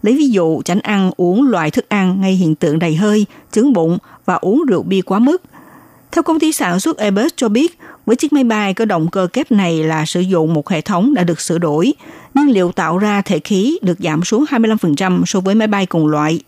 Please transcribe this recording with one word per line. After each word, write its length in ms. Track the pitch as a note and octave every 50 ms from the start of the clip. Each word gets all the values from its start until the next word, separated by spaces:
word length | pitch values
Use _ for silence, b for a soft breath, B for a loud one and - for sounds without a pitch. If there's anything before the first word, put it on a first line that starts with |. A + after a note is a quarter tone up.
| -
Lấy 120 | G#3 B3
ví 140 | D4 D#4 C#4
dụ, 340 | A3+ F#3+ E3+ D#3+ D#3+ - -
tránh 180 | - F3 G#3
ăn 300 | - - G#3+ G3+ F#3+ F#3 -
uống 320 | - F#3 F3 F3+ G#3+ C#4+ C#4
loại 220 | A3+ F3 D#3+ D#3
thức 180 | - - - _
ăn 340 | G#3+ G3+ F#3+ F#3 F3+ F#3+ F#3+
gây 100 | F#3+ F#3+
hiện 220 | F#3 F#3+ D#3+ D#3
tượng 240 | - - D#3+ C#3+ D#3+
đầy 180 | F3 E3+ D#3
hơi, 300 | D#3+ G#3 G#3+ G#3 G#3+ G#3 B B B B B -
chứng 200 | G#3+ A3+ D4 B3+
bụng 260 | F#3 E3 E3 E3+ F3+ B B B B B
và 100 | - F3+
uống 300 | - - F3+ G#3 C#4+ E4+ C4+
rượu 140 | G3+ D#3+ G2+
bia 180 | E3+ F#3+ F#3+
quá 180 | F3+ - F#3+ G3+
mức. 240 | A#3 C4+ E4 F#4 _ B B B B B B B B B B B B B -
Theo 100 | E4+ D#4+
công 180 | - D#4+ D#4+
ty 120 | D4+ D#4 D#4
sản 280 | - D4 F#3 F3 -
xuất 160 | - D#4+ E4
Airbus 360 | - G#3+ F3+ F#3+ G3 A3+ E4+ -
cho 120 | - C4 A3
biết, 300 | G3+ A#3 D4 F4 - B B B B B B
với 100 | - A3
chiếc 160 | B3+ - D4 D4
máy 120 | C#4+ C4
bay 300 | A#3 A3 G#3+ G#3 G3 F#3+
có 100 | - A3+
động 240 | G#3+ G3 E3+ D#3 E3+
cơ 160 | - G3 F#3 F3 -
kép 200 | B3 D#4+ - A#3
này 320 | G3+ F#3+ F3 E3 D#3+ D#3
là 220 | D#3+ D#3+ D#3+ D3+
sử 140 | D#3+ - F3
dụng 340 | F#3 F#3 F#3 E3+ D#3+ D#3 E3+
một 140 | D3+ D3 -
hệ 120 | G3+ D#3
thống 340 | D#3 - G#3 F3 F#3+ C4+ D4
đã 100 | - F3
được 160 | E3+ E3+ D#3+
sửa 180 | - - F3 E3+
đổi. 360 | F3 D#3+ D3 D3+ F3 B3+ D#4 B B B B B B B B
Nhiên 160 | C4+ D4 D4
liệu 220 | B3 F#3+ F3+ F3 -
tạo 260 | - F3 D#3 E3 F#3
ra 240 | G3+ G#3 G#3 G3+ G3
thể 160 | - G#3 -
khí 400 | - - G#3+ F#3 G3 B3+ D#4+ F#4+ -
được 160 | F#3 F3 -
giảm 260 | - E3+ D#3 D#3 F3
xuống 200 | - - G#3+ D4+ D4+
hai 120 | C#4+ B3
mươi 80 | A3+ A3
lăm 100 | A3 G#3+
phần 180 | - F3 D3
trăm 260 | C#3+ F#3+ F#3 F3+ F3 F3
so 140 | F3 - G3
với 140 | F#3 F#3+ G3
máy 140 | A3 G#3+ G#3+
bay 180 | G#3 G3+ G3
cùng 200 | F3+ - E3+ D#3
loại. 340 | D3+ D3+ D3+ D3+ D#3 D#3+ E3 -